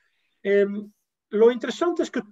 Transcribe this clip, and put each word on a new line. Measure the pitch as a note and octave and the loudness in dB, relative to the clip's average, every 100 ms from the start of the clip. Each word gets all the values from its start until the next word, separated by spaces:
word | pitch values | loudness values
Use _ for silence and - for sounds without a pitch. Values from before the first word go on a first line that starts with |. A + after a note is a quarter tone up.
| _ _ _ _ | _ _ _ _
Em, | G3+ G3+ G3+ G3+ G#3 _ _ _ _ | 0 2 2 -4 -14 _ _ _ _
lo | G#3 A3+ | 2 4
interesante | B3 C4 - F4 E4+ | 4 -4 -4 -2 -2
es | D#4 | -4
que | C4 G#3 | -6 -10